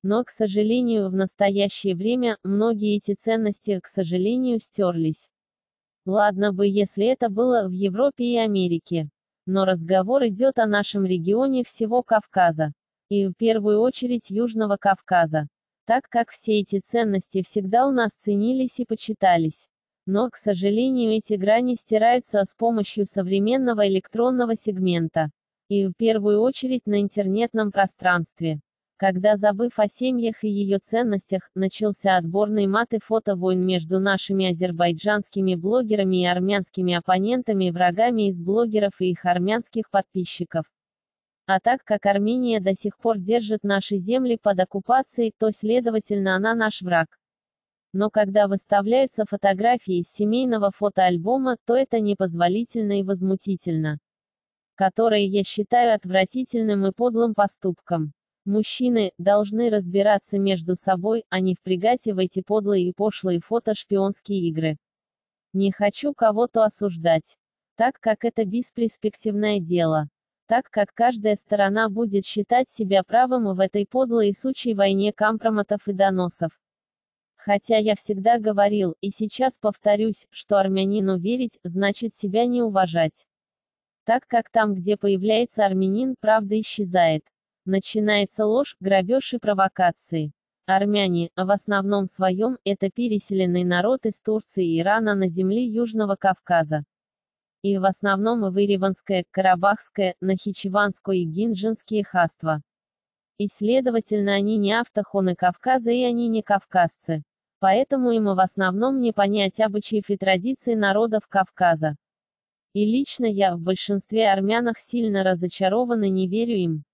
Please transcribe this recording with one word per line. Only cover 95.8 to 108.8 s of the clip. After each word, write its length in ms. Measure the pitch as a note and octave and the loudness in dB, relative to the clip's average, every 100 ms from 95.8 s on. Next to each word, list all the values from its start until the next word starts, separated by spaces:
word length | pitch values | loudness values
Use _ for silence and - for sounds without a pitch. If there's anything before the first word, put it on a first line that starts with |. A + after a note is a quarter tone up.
| A#3+ A3 G#3 G3 | -2 -2 -2 0
Кавказа. 720 | G3 F#3 - E3+ D#3 D3+ C#3+ _ _ _ _ _ _ _ | 0 -2 0 0 0 -4 -6 _ _ _ _ _ _ _
И 140 | G3 G3 | -2 0
в 60 | |
основном 640 | F#3+ F#3 G3+ G3 G#3+ A#3 G3 | 0 0 -2 0 0 0 0
в 80 | F#3 | 0
Ереванское, 680 | G3+ G3 F#3+ F#3+ - F#3 F3 | 0 2 0 -2 -2 -4 -2
Карабахское, 840 | - F#3+ F3+ G3 G#3+ - - F#3 - | 0 2 4 2 0 -6 -4 -4 -2
Нахичеванское 960 | F#3+ F#3+ - F#3+ G3 F#3+ G3+ F#3+ - F#3+ | -4 -2 -4 -8 -4 0 0 -2 -4 -2
и 80 | E3+ | -2
Гинджинские 800 | D#3+ A3+ G3 G#3+ A3 - G#3+ G3 | -4 -4 -2 -4 -6 -4 -4 -2
хаства. 560 | F#3 E3 - D#3+ D#3 - _ _ _ _ _ _ _ | 0 -2 -2 -4 -4 -6 _ _ _ _ _ _ _
И, 100 | G3+ | -8
следовательно, 840 | - G#3 C4 B3+ A#3 - G#3 G3 | -4 0 0 2 -2 -2 -2 0
они 220 | G3+ G3+ A3 | 0 0 0
не 160 | G3+ | 0
автохоны 640 | A3+ A#3+ - G3+ G3+ F#3+ F3+ | 0 -2 -4 -4 -2 0 0
Кавказа 560 | F3+ F3+ B3 B3+ A#3 | -2 0 0 0 2
и 120 | B3 | 0
они 260 | B3 A#3+ A#3+ | 0 0 0
не 140 | A3 | -2
кавказцы. 800 | - G3 _ F#3 E3+ - - D#3+ - _ _ _ | 0 -2 _ 0 0 -2 -6 -6 -6 _ _ _
Поэтому 520 | F#3+ G3+ C#4 C#4 B3 | 2 2 2 0 2
им 160 | A#3 G#3 | 2 2
в 120 | F#3 | 2
основном 600 | F#3 - F#3+ F#3+ | 0 0 -2 0